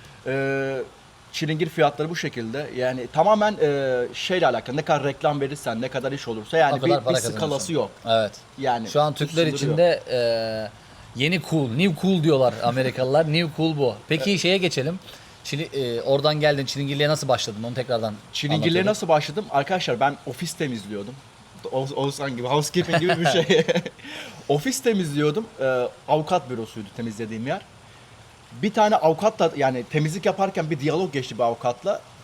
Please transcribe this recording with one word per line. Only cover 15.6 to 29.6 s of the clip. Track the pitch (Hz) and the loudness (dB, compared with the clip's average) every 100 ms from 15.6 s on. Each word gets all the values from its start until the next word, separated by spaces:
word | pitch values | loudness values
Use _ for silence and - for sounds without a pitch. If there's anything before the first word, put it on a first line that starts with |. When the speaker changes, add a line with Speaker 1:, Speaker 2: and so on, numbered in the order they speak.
| - 135 123 117 | -6 -4 -4 -2
Speaker 2:
e, | |
oradan | 120 139 147 151 | 2 2 4 4
geldin, | 151 143 135 | 4 2 -2
çilingirliğe | 135 139 139 147 | -4 -4 0 2
nasıl | 151 139 | 2 2
başladın? | 120 - 107 | 0 0 -6
Onu | 117 | -6
tekrardan | 123 123 120 110 104 - | -6 -2 -2 -2 -6 -10
Speaker 1:
Çilingirliğe | - 147 156 147 | -6 -2 0 2
Speaker 2:
anlatalım. | 170 190 | 2 2
Speaker 1:
nasıl | 208 175 | 0 2
başladım? | 156 147 151 214 | 2 2 -4 -2
Arkadaşlar | 143 143 185 160 120 | -2 0 0 0 0
ben | 135 139 - | 0 0 -8
ofis | 123 170 | -8 -8
temizliyordum. | - 156 117 98 104 101 135 - - - - | -4 -6 -6 -8 -8 -10 -14 -20 -20 -20 -16
Oğuz-, | - 131 135 | -6 -4 -4
Oğuzhan | 139 139 139 139 120 | -2 -2 -2 -6 -4
gibi, | 123 | 0
housekeeping | 147 147 180 170 170 | 0 2 0 2 2
gibi | 175 165 | 2 2
bir | 175 | 4
şey. | 170 160 165 165 170 - - - | 2 4 4 4 0 -2 -10 -16
<laughs> | - - - - | -14 -14 -12 -2
Ofis | 147 262 262 | 0 0 0
temizliyordum. | 240 208 165 143 151 151 220 - | 0 2 0 2 2 0 -4 -4
E, | 131 127 120 - - | 0 0 0 -4 0
avukat | 151 156 180 127 | 0 2 0 0
bürosuydu | 123 110 113 101 - | -6 -8 -10 -12 -8
temizlediğim | 117 104 110 110 123 | -8 -8 -8 -6 -6
yer. | 185 - - - - - - - - - 120 | -6 -8 -20 -20 -20 -20 -20 -20 -20 -20 -4
Bir | 202 | -2
tane | 214 214 214 | 4 4 6
avukatla, | 156 160 208 214 170 | 4 4 2 2 2
yani | 143 | 2